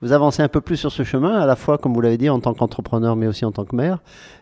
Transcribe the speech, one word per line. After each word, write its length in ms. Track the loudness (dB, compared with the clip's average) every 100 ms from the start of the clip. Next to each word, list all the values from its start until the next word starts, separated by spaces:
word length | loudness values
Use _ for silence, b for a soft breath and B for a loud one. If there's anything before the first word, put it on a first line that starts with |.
vous 100 | 2
avancez 300 | 4 4 2
un 40 | 0
peu 140 | 0
plus 160 | -2 -4
sur 140 | -4
ce 120 | -4
chemin, 320 | -2 0 0 2
à 40 | 2
la 100 | 2
fois, 220 | 0 0
comme 160 | 0
vous 80 | 2
l'avez 180 | 2 2
dit, 100 | 2
en 100 | 0
tant 140 | 0
qu'entrepreneur, 640 | -2 -2 -4 -4 -2 0 0
mais 120 | -2
aussi 180 | -2 -4
en 60 |
tant 140 | -4 -4
que 100 | -2
maire. 220 | -2 -4 -8 B B B